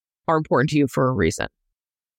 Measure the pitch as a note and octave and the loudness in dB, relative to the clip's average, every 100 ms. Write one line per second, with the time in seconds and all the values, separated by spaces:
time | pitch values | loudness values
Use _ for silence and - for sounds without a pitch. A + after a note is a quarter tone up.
0 | _ _ - D#3+ D#3 D3+ D3 D3 C#3+ - | _ _ -2 -2 2 0 2 0 0 0
1 | C3 B2 E2 - - - _ _ _ _ | -2 0 -2 -2 -8 -12 _ _ _ _
2 | _ | _